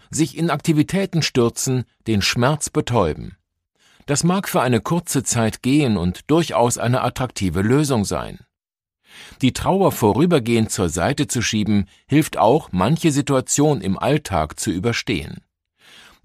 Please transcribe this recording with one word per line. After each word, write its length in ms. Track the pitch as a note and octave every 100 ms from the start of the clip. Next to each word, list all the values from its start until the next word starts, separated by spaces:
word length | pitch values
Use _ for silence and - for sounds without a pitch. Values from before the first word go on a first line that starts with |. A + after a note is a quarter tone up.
| -
sich 260 | - D#3+ -
in 140 | E3
Aktivitäten 720 | D3 - D3+ D3 F#3+ F#3+ E3
stürzen, 640 | C#3+ C3 A#2 - - B2+ A#2 _ -
den 160 | G#2+
Schmerz 480 | - A#2+ B2 D3+ -
betäuben. 640 | D#3 D3 A#2+ E2 D2 A1 - _ _ _ _ _ _ -
Das 180 | C#3+
mag 240 | E3+ F#3+ -
für 120 | F3+
eine 200 | B2 A#2
kurze 420 | - E3+ - C#3+
Zeit 400 | - A#2 A2 -
gehen 340 | B2 C#3+ C#3 G2+
und 340 | F2+ F2+ -
durchaus 480 | D#3 E3 F#2 A#2+ A#2+
eine 240 | A2 B2+
attraktive 600 | B2 - B2+ - F#2+ D#2+
Lösung 420 | G#2 C3+ D3 A#2+
sein. 340 | G2 D2 A1 G1+ - _ _ _ _ _ _ - - -
Die 100 | C3
Trauer 400 | - C3+ F#3+ F3
vorübergehend 800 | - A2 G2 F3 D#3+ A2+ A#2 A2
zur 180 | - F2
Seite 380 | E2+ F2+ D3 C#3+
zu 160 | B2
schieben, 440 | - A2 G#2+ G#2 F#2+ _ _
hilft 300 | C#3+ D#3 -
auch, 340 | G#2 D3 -
manche 400 | F2+ G2 D#3+ E3+
Situation 680 | C#3 C#3+ C3+ B2+ - D3+ C#3+
im 180 | F#2 F#2+
Alltag 600 | A2 D3 - F2 D2+ -
zu 120 | -
überstehen. 680 | F2+ A2+ A2+ - F#2 - - - _ _ _ - - - _